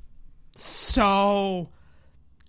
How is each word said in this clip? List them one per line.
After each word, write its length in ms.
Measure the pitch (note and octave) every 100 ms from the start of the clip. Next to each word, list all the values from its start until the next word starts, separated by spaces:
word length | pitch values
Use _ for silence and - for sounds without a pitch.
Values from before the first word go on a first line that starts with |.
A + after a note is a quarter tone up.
| - - - - -
so, 1160 | - - - - C4 G3+ G3 G3+ G3+ G3 F#3 E3 - - - - - - -